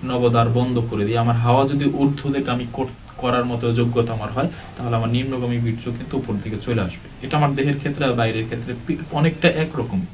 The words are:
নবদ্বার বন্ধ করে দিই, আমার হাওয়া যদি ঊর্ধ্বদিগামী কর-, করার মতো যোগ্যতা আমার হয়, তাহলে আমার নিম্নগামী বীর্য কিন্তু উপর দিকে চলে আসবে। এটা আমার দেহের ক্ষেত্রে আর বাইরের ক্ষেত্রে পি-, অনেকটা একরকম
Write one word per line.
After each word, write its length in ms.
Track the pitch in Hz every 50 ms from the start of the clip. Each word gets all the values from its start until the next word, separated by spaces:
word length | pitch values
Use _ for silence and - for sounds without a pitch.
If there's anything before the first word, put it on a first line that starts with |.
| -
নবদ্বার 440 | 127 127 123 123 120 117 117 117 113
বন্ধ 300 | 117 123 127 127 123 120 113 117
করে 140 | 117 107 101
দিই, 120 | 104 113
আমার 200 | 117 117 120 117
হাওয়া 320 | 117 117 120 123 131 139 139
যদি 160 | 143 139 143
ঊর্ধ্বদিগামী 800 | 139 139 139 139 139 143 - - 143 135 139 127 131 123 123 123 117
কর-, 140 | 117 135 131 127 - - - - -
করার 280 | - 123 123 123 123 123
মতো 300 | 123 120 117 120 117 117
যোগ্যতা 380 | 120 120 117 120 123 117 117
আমার 200 | 113 110 107 104
হয়, 160 | 110 127 147 175 - - - - - -
তাহলে 180 | 127 120 120
আমার 140 | 113 113 113
নিম্নগামী 480 | 120 123 131 135 131 127 123 120 120 120
বীর্য 260 | 117 117 110 113 -
কিন্তু 320 | 123 117 117 131 - -
উপর 180 | 131 - - 107 98 -
দিকে 120 | 110 107 -
চলে 200 | - 123 120 110
আসবে। 440 | 95 90 - - - - - - -
এটা 100 | - -
আমার 180 | 151 151 139 139
দেহের 240 | 139 135 143 139 -
ক্ষেত্রে 260 | - 147 143 - 143
আর 80 | 127
বাইরের 320 | 120 120 113 110 107 110 113
ক্ষেত্রে 300 | 113 120 117 - 123 123 - -
পি-, 160 | - 156 - - -
অনেকটা 360 | - 147 151 165 160 - - 170
একরকম 580 | - 156 160 156 - 139 113 - - 92 90 -